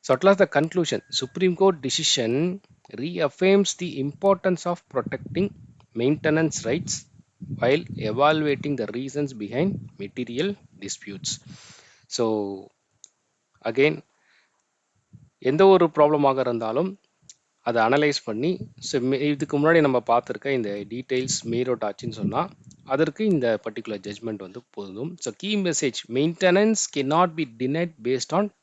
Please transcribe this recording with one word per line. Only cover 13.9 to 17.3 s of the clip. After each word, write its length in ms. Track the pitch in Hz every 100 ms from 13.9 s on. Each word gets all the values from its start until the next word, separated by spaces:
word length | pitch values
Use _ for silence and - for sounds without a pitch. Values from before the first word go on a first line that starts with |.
| 156 - _ _ _ _ _ _ _ _ _ _ - _ _
எந்த 280 | 127 147 196
ஒரு 240 | 190 170
ப்ராப்ளமாக 440 | 151 147 151 139 131
இருந்தாலும் 600 | 127 117 113 117 185 196 _ _ _